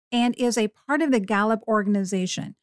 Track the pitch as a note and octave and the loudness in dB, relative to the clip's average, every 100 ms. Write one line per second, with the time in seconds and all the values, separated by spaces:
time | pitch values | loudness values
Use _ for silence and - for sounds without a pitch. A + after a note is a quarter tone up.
0 | _ A#3+ A#3+ A#3 A#3+ A3+ G#3+ - - D4 | _ 0 0 0 0 0 -2 -4 -4 0
1 | D#4 B3 F#3+ G3+ G#3+ A3 - G#3+ G3+ G3+ | 2 2 2 0 2 0 0 0 2 0
2 | F#3+ F#3+ F#3 - - - | 0 -2 -4 -6 -10 -14